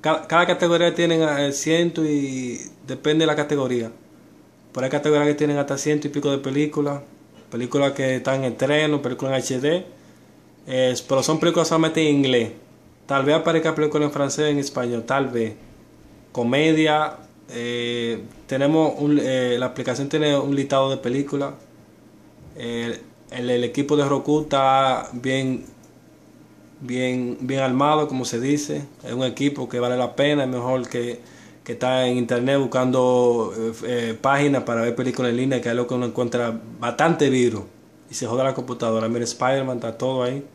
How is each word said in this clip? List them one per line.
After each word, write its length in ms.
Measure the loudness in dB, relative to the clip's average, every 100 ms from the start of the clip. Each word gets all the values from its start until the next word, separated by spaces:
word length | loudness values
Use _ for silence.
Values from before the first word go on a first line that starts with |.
ca-, 260 | 0 -2 2
cada 200 | 2 4
categoría 480 | 2 2 4 2
tienen, 280 | 2 2 4
eh, 300 | 2 2 0
ciento 520 | -2 0 2 2 0
y 540 | 0 0 -2 -4 -6 -8 -12 -20 -12
depende 360 | -4 0 2
de 40 | 2
la 100 | 2
categoría. 540 | 0 0 0 -2 -4 -10 -20 -20 -20 -20 -20 _ -14
Pero 120 | -6
hay 60 | -2
categorías 380 | 0 2 4 4
que 60 |
tienen 220 | 2 0 0
hasta 220 | -2 -2
ciento 300 | 0 -2 -2
y 20 |
pico 200 | -2 -2
de 80 | -2
películas. 640 | -2 -2 -2 0 -2 -4 -10 -20 -20 -20 -12
Películas 420 | -8 -4 0 0
que 240 | 0 -2 0
están 280 | 0 0
en 80 | -2
estreno, 480 | -2 2 2 2 0
películas 340 | -2 -4 -2
en 40 | -2
H 220 | -2 -2
D. 260 | 0 0 -4 -20 -20 -20 -20 -20 -20 -20 -6
Eh, 280 | 0 0 0 0
pero 140 | 0
son 160 | 2 2
películas 300 | 2 2 2
solamente 380 | 2 2 2 2
en 100 | 4
inglés. 360 | 4 2 0 -8 -20 -20 -20 _ -2
Tal 180 | 0
vez 120 | 2 2
aparezca 380 | 4 2 0
película 300 | 0 0 2
en 60 | 0
francés, 400 | 0 -2 0 0
en 80 | 0
español, 460 | -2 -4 -4 -4
tal 240 | -2 -2 0
vez. 260 | -2 -4 -6 -20 -20 -20 -20 -20 -20 -12
Comedia. 840 | -4 0 2 2 4 2 2 0 -6 -20 -20 -16
Eh, 720 | -10 -6 -4 -4 -4 -4 -6 -10 -20 -6
tenemos 480 | -2 2 4 2 0
un, 200 | 2 2
eh, 340 | 2 0 0 0
la 80 | -2
aplicación 420 | -4 -4 -4 -2
tiene 280 | 0 2 2
un 180 | 0
listado 360 | -2 0 2 2
de 60 | 0
películas. 580 | -2 -2 -2 -4 -4 -8 -20 -20 -20 -20 -20 -20 -20 -20 -20 -14
Eh, 440 | -8 -6 -6 -8 -12 -20 -16
el, 200 | -8 -2
el 140 | 0
equipo 320 | 0 -2 0 2
de 80 |
Roku 380 | 2 0 2 0
está 680 | 2 2 4 6 4 0 -4
bien, 520 | -8 -2 -2 -2 -4 -8 -20 -20 -20 -20 -20 -20 -20 -20 -20 -20 -16
bien, 580 | -8 -2 -2 -2 -4 -6
bien 200 | -4 0
armado, 480 | 0 2 2 2 0
como 160 | -2
se 160 | -4 -2
dice. 440 | 0 0 -2 -8 -8 -16
Es 80 | -8
un 120 | -2
equipo 440 | -2 0 -2 -2 -6
que 100 | -2
vale 180 | 0 0
la 180 | -2
pena, 300 | 2 2 2
es 40 | 0
mejor 400 | -2 -2 -2 -2
que, 320 | -4 -6 -8 -14 -20 -20 -20
que 80 | -12
está 340 | -4 0 2 2
en 100 | 0
internet 420 | 0 0 2 2
buscando, 920 | 2 0 2 4 4 6 4 4 0 -2
eh, 160 | -6 -6 -4
eh, 320 | -4 -4 -2
páginas 420 | 2 2 4 2
para 200 | 0 0
ver 120 | 0
películas 360 | 0 -2 -2 0
en 80 | 0
línea, 220 | 0 0
que 100 | -2
es 40 |
lo 120 | -2 -2
que 80 |
uno 120 | -2 -2
encuentra 500 | -2 -2 0 -2 -4 -10 -8
bastante 500 | -6 2 2 4 4
virus 360 | 4 2 0 -10 -18 -20 -20 -16
y 60 |
se 120 | -8 -4
joda 180 | 0
la 100 | 0
computadora. 540 | -2 -6 -4 -2 0 0
Mira, 160 | -2
Spider-Man 520 | -4 -2 0 0 0 -4
está 220 | -6 -4
todo 240 | -4 -2
ahí. 240 | -2 -4 -10